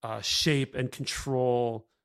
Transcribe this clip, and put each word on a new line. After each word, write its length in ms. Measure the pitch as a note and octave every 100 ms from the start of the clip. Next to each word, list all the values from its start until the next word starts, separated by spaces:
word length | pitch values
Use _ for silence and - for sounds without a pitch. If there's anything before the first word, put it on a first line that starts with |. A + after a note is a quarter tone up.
uh, 180 | A2+ A2
shape 520 | - - E3+ C#3+ C3
and 160 | - B2+
control 960 | - C3+ - C#3 C3 B2+ A#2+ A#2+ A2+ - _